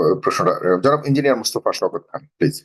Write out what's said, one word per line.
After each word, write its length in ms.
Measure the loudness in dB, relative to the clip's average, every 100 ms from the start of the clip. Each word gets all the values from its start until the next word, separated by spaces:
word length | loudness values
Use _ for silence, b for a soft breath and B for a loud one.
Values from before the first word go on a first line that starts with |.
| 2 0
প্রশ্নটা, 380 | -2 0 0
আহ, 260 | 0 0 2
জনাব 200 | 2 2 2
ইঞ্জিনিয়ার 320 | 2 2 0
মুস্তফা 340 | -2 -4 -4
শওকত 320 | -2 -4 -4 _
খান, 160 | -14 -12
প্লিজ। 300 | -2 -2 -2